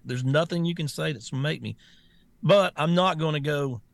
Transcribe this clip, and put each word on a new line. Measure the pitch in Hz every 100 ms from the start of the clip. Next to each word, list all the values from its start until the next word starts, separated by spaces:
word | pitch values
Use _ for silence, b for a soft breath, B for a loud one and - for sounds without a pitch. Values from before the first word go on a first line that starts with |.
| 123
There's | 127 127
nothing | 147 165 170 170
you | 170
can | 151
say | - 156
that's | 147 -
gonna | 135
make | 147 151
me. | 110 - b b b b b _
But | 170 202 185 -
I'm | 156 175
not | 185 160
gonna | 156 151
go | 143 147 139 117 -